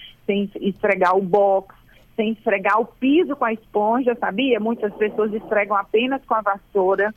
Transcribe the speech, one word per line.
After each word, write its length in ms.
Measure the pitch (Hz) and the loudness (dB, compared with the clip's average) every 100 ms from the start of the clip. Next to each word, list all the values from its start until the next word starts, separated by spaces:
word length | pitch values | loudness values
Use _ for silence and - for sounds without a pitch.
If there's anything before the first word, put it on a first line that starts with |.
| - - - | -20 -12 -4
sem 180 | 202 | -2
es-, 120 | 202 - | -4 -4
esfregar 560 | 196 185 208 190 180 190 | -6 -2 0 2 2 2
o 40 | |
box, 540 | 190 202 202 190 190 - _ - _ - | 2 4 4 2 -2 -14 _ -20 _ -4
sem 160 | 214 | -4
esfregar 460 | 220 233 196 202 214 | -4 -2 0 2 0
o 60 | 220 | 0
piso 500 | - 262 302 285 285 | -2 2 2 2 -2
com 80 | 233 | -4
a 60 | |
esponja, 600 | 220 - 208 208 240 247 240 | -4 -6 -2 0 0 0 -2
sabia? 440 | 190 190 269 220 | -4 -2 0 0
Muitas 340 | 214 233 208 | 0 -4 -4
pessoas 400 | 196 214 214 214 | -4 -4 -2 -4
esfregam 420 | 214 214 208 208 202 | -4 -4 -2 0 -2
apenas 480 | 196 220 254 269 - | 0 -2 0 -4 -4
com 100 | 226 | -2
a 60 | |
vassoura. 720 | 208 196 - 202 185 190 208 | -2 -4 -4 -2 0 2 -2